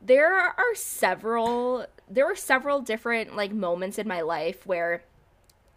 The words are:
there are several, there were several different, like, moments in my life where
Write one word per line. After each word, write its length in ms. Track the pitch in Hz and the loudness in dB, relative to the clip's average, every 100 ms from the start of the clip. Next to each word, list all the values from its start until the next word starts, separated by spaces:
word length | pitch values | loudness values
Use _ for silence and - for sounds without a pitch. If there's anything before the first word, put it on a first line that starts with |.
there 320 | 190 269 320 | 4 6 6
are 400 | 381 359 - 480 | 4 2 2 0
several, 1120 | 427 - - 196 180 220 233 233 240 247 254 - _ - | -2 -6 0 0 0 -2 0 0 0 -2 -4 -6 _ -4
there 180 | 196 302 | 2 2
were 100 | 392 | 0
several 440 | - 262 285 285 | 0 0 2 -2
different, 560 | 240 220 233 233 214 202 | -2 -4 -2 -4 -4 -4
like, 160 | 202 | -4
moments 460 | 214 180 175 190 214 | -2 -2 -2 -4 -6
in 100 | 208 | -6
my 140 | 180 | -4
life 440 | 160 165 165 196 196 | -4 -2 -4 -6 -4
where 360 | 175 170 170 - _ _ _ _ _ _ | -2 -2 -4 -8 _ _ _ _ _ _